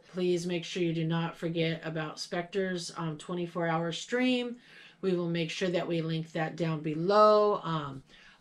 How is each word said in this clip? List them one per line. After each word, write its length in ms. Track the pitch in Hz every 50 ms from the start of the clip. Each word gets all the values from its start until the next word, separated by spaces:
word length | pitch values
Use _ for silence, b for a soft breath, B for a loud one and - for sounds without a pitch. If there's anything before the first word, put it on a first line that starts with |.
| - - 175
Please 320 | 185 180 180 180 170 170
make 180 | 180 175 165 165
sure 200 | - - 190 175
you 100 | 165 160
do 120 | 165 160
not 300 | 160 165 165 165 156 -
forget 460 | - 175 165 170 170 160 165 165 160 -
about 360 | 160 156 156 156 151 - -
Spectre's, 760 | - - 190 175 170 - - 196 190 185 180 170 170 - -
um, 200 | 175 165 160 151
twenty-four 500 | - - - 180 175 175 165 - 175 170
hour 240 | 165 165 170 170 170
stream. 680 | 165 - - - 247 247 254 254 247 247 247 240 233 B B B B B B B B B
We 120 | 190 190 175
will 120 | 175 175 170
make 200 | 170 170 165 165
sure 200 | - - 196 180
that 180 | 175 170 -
we 140 | 170 170 165
link 300 | 160 160 160 160 160 - -
that 220 | 165 160 156 151
down 260 | 165 170 160 160 147
below. 800 | 156 156 151 160 170 196 202 214 214 214 214 214 208 208 196 - -
Um, 400 | 165 160 156 143 139 135 135 B B B B B B B B